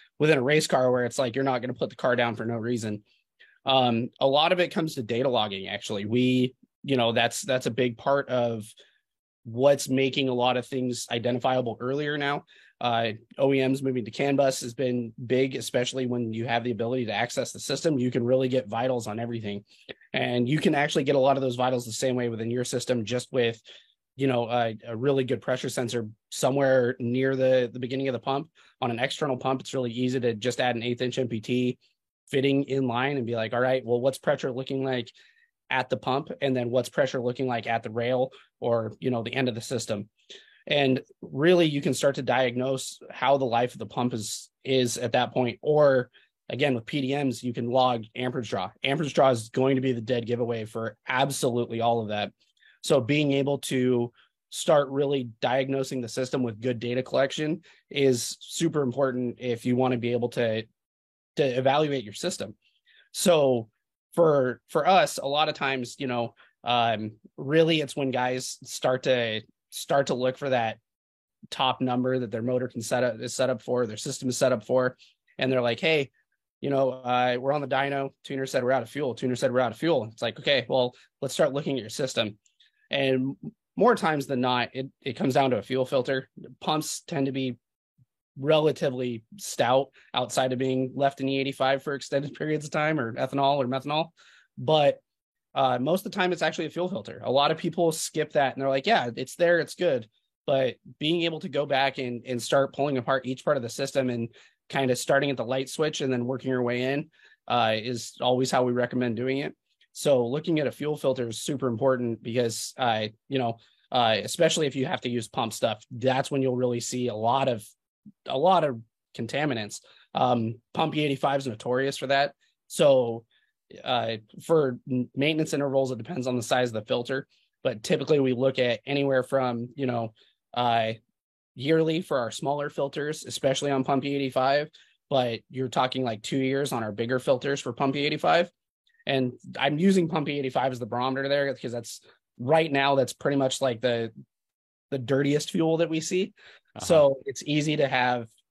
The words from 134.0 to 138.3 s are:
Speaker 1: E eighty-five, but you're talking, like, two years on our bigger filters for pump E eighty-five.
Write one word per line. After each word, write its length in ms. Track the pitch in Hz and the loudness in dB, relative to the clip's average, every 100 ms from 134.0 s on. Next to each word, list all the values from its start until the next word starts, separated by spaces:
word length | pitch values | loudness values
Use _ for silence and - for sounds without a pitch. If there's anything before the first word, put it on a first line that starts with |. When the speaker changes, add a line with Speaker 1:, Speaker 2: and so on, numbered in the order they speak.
| 143 | 0
Speaker 1:
E 100 | 143 | -2
eighty-five, 540 | 135 127 131 143 151 - _ _ _ | -2 0 2 2 -2 -10 _ _ _
but 320 | 135 123 113 - | 0 0 -2 -8
you're 180 | 131 131 | -8 -4
talking, 360 | - 127 131 | 0 0 0
like, 180 | 127 110 | -4 -4
two 160 | - 139 | -4 -2
years 340 | 131 135 139 | 0 0 -2
on 120 | 131 | -4
our 80 | 110 | -4
bigger 280 | 104 117 127 | -4 -2 0
filters 400 | 135 131 143 139 | 2 2 2 -4
for 140 | - | -4
pump 220 | 117 139 139 | -2 0 2
E 100 | 143 | 0
eighty-five. 440 | 151 160 | 0 4